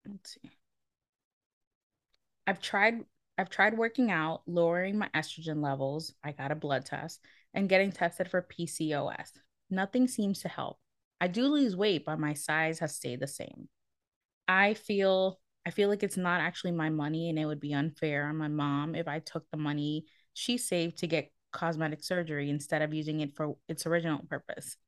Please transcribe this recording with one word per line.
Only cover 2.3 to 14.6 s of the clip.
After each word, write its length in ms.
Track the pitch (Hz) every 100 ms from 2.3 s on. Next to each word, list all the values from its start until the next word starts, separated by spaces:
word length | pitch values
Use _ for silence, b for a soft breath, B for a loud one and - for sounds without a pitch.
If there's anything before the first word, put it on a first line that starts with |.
| _ -
I've 140 | 190
tried, 440 | - 202 214 233 - _ _ -
I've 120 | 185
tried 280 | - 202 226
working 320 | 226 226 240
out, 320 | 170 156 165 -
lowering 520 | 175 170 175 190 208
my 100 | 202
estrogen 480 | - 151 - 160 151
levels. 500 | 147 139 135 151 160 _
I 80 | 147
got 200 | 143 139
a 40 | 156
blood 280 | 147 135
test, 360 | - 143 165 - b b b
and 140 | - 196
getting 240 | 190 196
tested 380 | 170 175 - 180
for 120 | 185
P 240 | 180 - 170
C 280 | - 156
O 140 | 147 -
S. 240 | - - - _ _ _
Nothing 380 | 190 196 247 254
seems 320 | - 202 196
to 80 | 170
help. 300 | - - - _ _ _ _
I 80 | 180
do 180 | 175 269
lose 300 | 294 254 180
weight, 280 | 214 165
but 140 | - 156
my 160 | 151
size 460 | 147 - 156 160 165
has 160 | 156 -
stayed 240 | 135 123
the 80 | 139
same. 400 | - - - - _ _ _ _ _ _ _ -
I 260 | 190